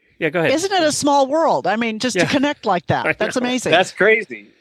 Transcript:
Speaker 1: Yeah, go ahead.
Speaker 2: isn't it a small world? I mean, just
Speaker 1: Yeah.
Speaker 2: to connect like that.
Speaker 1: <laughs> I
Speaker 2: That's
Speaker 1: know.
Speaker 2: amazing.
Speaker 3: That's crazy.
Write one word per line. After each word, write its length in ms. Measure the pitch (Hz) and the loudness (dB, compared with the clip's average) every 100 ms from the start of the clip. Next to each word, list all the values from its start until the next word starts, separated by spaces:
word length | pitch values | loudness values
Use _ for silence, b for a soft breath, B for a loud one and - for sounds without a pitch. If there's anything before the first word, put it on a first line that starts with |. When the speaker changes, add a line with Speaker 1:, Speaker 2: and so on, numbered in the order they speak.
| _ - | _ -6
Speaker 1:
Yeah, 120 | 156 | -4
go 100 | 175 | 0
ahead. 120 | 160 | 0
Speaker 2:
isn't 200 | 311 392 | 0 0
it 100 | 392 | 0
a 100 | 311 | 0
small 340 | 254 294 285 269 | 0 2 2 2
world? 400 | 311 302 160 170 | 2 0 0 0
I 100 | 214 | -2
mean, 220 | 233 214 | -2 -4
just 180 | 254 190 | -4 0
Speaker 1:
Yeah. 80 | |
Speaker 2:
to 60 | 165 | 0
connect 360 | 269 285 294 220 | 0 -2 -2 -2
like 200 | 180 - | -2 0
that. 200 | 147 123 | -2 -2
Speaker 1:
<laughs> 0 | |
I 60 | |
Speaker 2:
That's 240 | - 220 254 | -2 -2 -2
Speaker 1:
know. 40 | 247 | -2
Speaker 2:
amazing. 260 | 254 - | -2 2
Speaker 3:
That's 200 | 165 185 | 2 2
crazy. 560 | - 202 226 208 110 101 _ | 0 2 2 -2 -14 -18 _